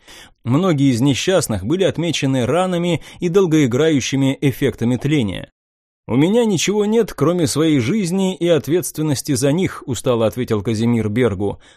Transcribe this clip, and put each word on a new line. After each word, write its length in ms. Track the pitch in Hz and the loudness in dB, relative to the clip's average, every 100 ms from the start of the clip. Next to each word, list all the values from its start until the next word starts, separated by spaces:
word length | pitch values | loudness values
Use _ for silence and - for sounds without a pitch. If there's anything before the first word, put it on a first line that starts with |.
| - - - _ | -20 -20 -20 _
Многие 480 | 117 135 190 147 139 | -2 0 2 2 2
из 80 | 117 | 2
несчастных 640 | 143 123 - 185 - 107 | 2 0 2 0 0 -4
были 200 | 98 180 | -2 0
отмечены 600 | 180 143 170 - 139 135 | 0 0 -4 -2 0 0
ранами 580 | 113 160 185 175 175 165 - - | 0 0 0 0 0 -2 -4 -6
и 120 | 175 | 0
долгоиграющими 1080 | 185 185 156 135 123 160 147 - 135 135 135 | 2 4 4 2 2 2 2 0 0 0 0
эффектами 540 | 143 113 135 - 117 123 | -2 0 -2 0 -2 0
тления. 540 | 143 156 107 - - _ _ _ _ _ - | 0 0 -2 -4 -12 _ _ _ _ _ -4
"У 60 | |
меня 300 | 120 160 226 | 2 2 2
ничего 400 | 226 180 - 208 | 2 0 0 0
нет, 280 | 208 226 220 | 0 2 0
кроме 360 | - 139 180 156 | 0 0 2 0
своей 320 | 139 160 147 | 0 2 2
жизни 560 | 117 220 175 190 190 190 | 0 -2 -2 -2 -2 -2
и 100 | 170 | 0
ответственности 880 | 160 - 175 - - 156 139 - | 0 0 -2 -4 -4 -2 -2 -2
за 160 | 127 139 | 0 0
них", 320 | 156 185 - - | 0 -2 -4 -8
устало 400 | 120 135 120 110 | -6 -2 0 0
ответил 360 | 123 120 107 | -2 -2 -2
Казимир 460 | 107 107 117 117 107 | -2 0 0 0 0
Бергу. 500 | 107 120 95 101 - - | 0 0 0 -4 -6 -14